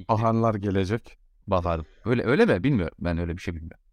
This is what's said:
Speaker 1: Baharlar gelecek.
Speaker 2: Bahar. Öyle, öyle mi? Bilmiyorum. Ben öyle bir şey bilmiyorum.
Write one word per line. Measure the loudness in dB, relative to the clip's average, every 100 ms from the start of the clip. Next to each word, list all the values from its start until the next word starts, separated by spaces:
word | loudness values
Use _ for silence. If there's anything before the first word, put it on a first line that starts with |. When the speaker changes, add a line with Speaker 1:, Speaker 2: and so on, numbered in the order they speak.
| -2
Speaker 1:
Baharlar | 0 2 2 2
gelecek. | 0 0 0 0 -2 -6 -20 _ _ -2
Speaker 2:
Bahar. | -2 0 -2 -6 -10
Öyle, | -2 0
öyle | 2 2 4
mi? | 2
Bilmiyorum. | 2 0 -2 -4
Ben | -4 -2
öyle | -4 -6
bir |
şey | -8
bilmiyorum. | -10 -10 -18 _